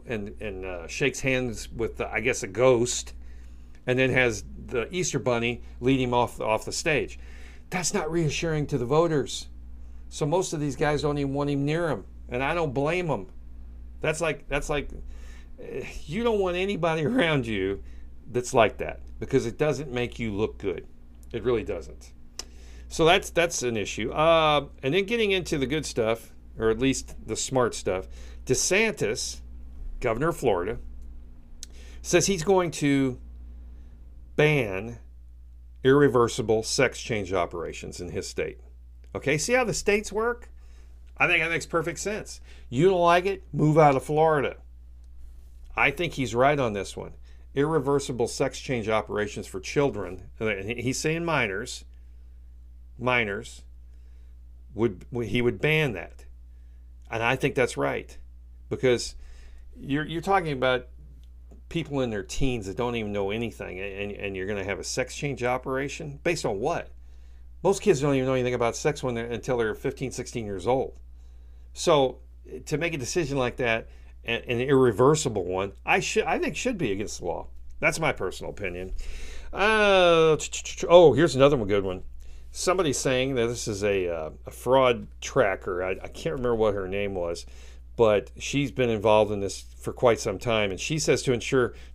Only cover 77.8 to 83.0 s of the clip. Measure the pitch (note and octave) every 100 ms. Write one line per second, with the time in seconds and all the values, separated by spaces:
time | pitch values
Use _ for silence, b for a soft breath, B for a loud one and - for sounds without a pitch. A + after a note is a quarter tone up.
77.8 | D3+ E3 D#3 A2+ F#2+ - E2+ D2+ F#2+ F2
78.8 | F#2 - B B B B B - G3+ G#3+
79.8 | G#3 F#3+ F3 E3 D#3+ D3 - - - -
80.8 | - F3 E3 B2 D#3+ C3 C#3 C#3+ G2+ G2+
81.8 | F#2+ F2+ - - b b b - - F#3
82.8 | D#3 B2